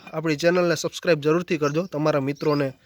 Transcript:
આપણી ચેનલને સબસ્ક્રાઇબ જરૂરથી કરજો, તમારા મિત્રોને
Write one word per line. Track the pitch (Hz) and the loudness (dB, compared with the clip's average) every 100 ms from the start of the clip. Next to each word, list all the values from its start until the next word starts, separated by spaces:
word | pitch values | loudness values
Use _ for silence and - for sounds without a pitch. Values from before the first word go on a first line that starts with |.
| - | -10
આપણી | 160 160 147 | -6 -2 0
ચેનલને | 170 180 175 | 2 2 2
સબસ્ક્રાઇબ | 156 165 - 180 156 | 0 -4 -4 0 0
જરૂરથી | 147 165 175 165 | 2 0 0 -2
કરજો, | 147 151 185 | 0 -2 -4
તમારા | 147 156 151 | -2 0 0
મિત્રોને | 135 143 156 147 139 - | -2 -2 0 0 -2 -6